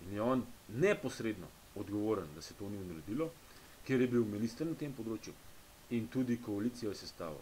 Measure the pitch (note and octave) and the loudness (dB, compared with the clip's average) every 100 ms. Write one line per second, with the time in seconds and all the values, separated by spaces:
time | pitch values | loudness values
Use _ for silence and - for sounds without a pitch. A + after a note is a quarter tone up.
0 | F2 G2+ A2+ C3 A2 - - G#2+ F#3 G#3 | -6 0 4 4 0 -6 -8 2 4 4
1 | C3 - A2+ G#2 D#2 - - G2+ G2+ G#2 | 0 -2 0 -2 -6 -14 -12 -8 -2 0
2 | G#2+ G#2+ D#2 D2+ - - G2+ G#2 F#2 E2 | 4 2 0 -8 -12 -8 -6 -6 -6 -6
3 | D#2+ A#2 D#3+ - - - - - - C3 | -2 0 0 -4 -16 -20 -18 -10 2 4
4 | B2 A#2+ G#2+ G#2 A2+ - D#3+ D#3 D3 B2 | 6 6 4 2 0 0 -2 -2 -4 -4
5 | A2+ A2 - - - - - - - A#2+ | -4 -4 -6 -14 -16 -16 -18 -18 -2 0
6 | A2 C3 B2 A#2+ A#2 G2+ A#2 A#2+ A2 F#2 | 2 2 2 2 0 0 0 0 -2 -2
7 | E2+ - E2+ C#2+ | -6 -6 -6 -6